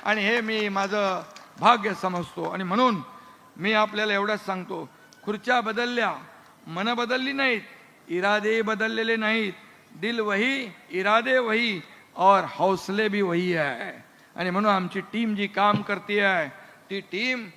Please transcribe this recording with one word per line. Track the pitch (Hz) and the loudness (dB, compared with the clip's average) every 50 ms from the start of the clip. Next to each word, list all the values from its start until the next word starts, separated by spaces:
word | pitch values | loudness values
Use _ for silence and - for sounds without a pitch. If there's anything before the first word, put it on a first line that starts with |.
| - | 0
आणि | 202 214 214 196 | 0 0 2 2
हे | 208 233 240 | 2 2 0
मी | 226 220 220 214 208 208 | 0 -2 -2 -2 -2 0
माझं | 196 196 196 190 202 208 202 190 185 175 165 - - - - - - - | 0 -2 -2 0 0 0 0 0 0 -2 -6 -12 -18 -20 -20 -20 -8 4
भाग्य | 151 214 240 220 196 214 185 | 6 6 6 6 2 -4 -4
समजतो. | - - 185 180 175 165 - - 175 170 170 | -2 -4 -2 -2 -2 -6 -6 -8 -6 -6 -4
आणि | - 180 190 | -4 -4 -2
म्हणून | 175 185 226 254 254 220 165 123 - - - - - - - - - - | 0 2 2 4 2 2 0 -6 -10 -18 -20 -20 -20 -20 -20 -20 -20 -14
मी | - 170 208 | -6 -2 2
आपल्याला | 220 214 214 208 202 208 214 214 202 | 2 2 2 2 0 -2 0 0 0
एवढंच | 196 202 202 214 202 - | 0 0 0 -2 -4 -4
सांगतो, | - 190 185 175 - 190 160 165 165 - - - - - - - | -6 -6 -6 -6 -8 -8 -10 -10 -12 -16 -20 -20 -20 -20 -12 -8
खुर्च्या | 202 208 202 - 233 254 247 | -6 -6 -4 0 0 0 2
बदलल्या, | 214 220 214 233 240 247 247 233 226 185 156 131 131 - - - - - - - - | 0 -2 -2 -2 -2 -2 -2 -2 -2 -2 -2 -6 -14 -18 -20 -20 -20 -20 -20 -20 -14
मन | 156 165 175 202 233 240 | -10 -6 -4 -2 -2 -2
बदलली | 233 240 226 247 262 262 269 | -2 -2 -2 -2 -2 -2 -4
नाहीत, | 277 269 269 262 240 202 - - - - - - - - - - | -2 0 0 0 0 -2 -4 -12 -20 -20 -20 -20 -20 -20 -10 -6
इरादे | 170 175 185 202 208 208 208 214 226 226 | -4 0 2 2 2 2 2 0 0 0
बदललेले | 220 208 220 202 220 220 226 226 226 226 226 | 0 0 0 -2 -2 -2 0 -2 0 0 0
नाहीत, | 226 220 214 220 226 214 196 170 - - - - - - _ - | 0 0 0 0 0 -2 -4 -6 -10 -20 -20 -20 -20 -20 _ -12
दिल | 156 175 220 240 233 | -6 -4 -4 -2 -2
वही, | 214 208 202 196 226 262 269 269 254 202 170 - - - | -2 0 0 0 0 0 0 -2 -6 -10 -14 -20 -18 -6
इरादे | 170 180 190 208 214 226 233 262 254 262 | -4 -2 2 4 4 4 4 4 2 2
वही | 247 220 214 226 240 226 202 165 - - - - - _ _ | 2 2 2 2 2 0 -2 -4 -6 -12 -20 -20 -20 _ _
और | - 180 196 196 190 175 131 | 4 6 6 6 6 4 0
हौसले | - - 170 190 190 170 - - 190 208 220 214 | -2 0 2 2 2 0 -2 -4 -2 0 0 0
भी | 202 208 | 2 0
वही | 196 180 170 170 185 180 170 | 0 2 0 0 0 0 0
आहे. | 160 147 139 123 117 - 92 90 - - - - - - - _ | 0 0 -2 -2 -6 -8 -10 -12 -16 -20 -20 -20 -20 -20 -16 _
आणि | - 175 185 | -6 -4 -2
म्हणून | 175 196 214 214 | 0 2 2 4
आमची | 202 190 185 170 - 190 | 2 2 0 -2 -4 -6
टीम | - - - 220 233 220 208 | -8 -4 -4 -2 -2 0 0
जी | 196 202 | -2 -2
काम | 196 - 196 202 208 208 208 | -2 0 2 4 4 4 2
करते | 202 - 202 185 - - 208 208 | 0 -2 -4 -6 -2 -2 0 2
आहे, | 202 196 185 175 151 135 - - - - - - - - | 4 4 2 2 -2 -4 -8 -16 -20 -20 -20 -20 -12 -8
ती | 196 196 | -8 -8
टीम | 190 - - 202 233 254 254 247 220 180 - | -8 -6 -6 -4 -2 -2 -4 -4 -8 -14 -18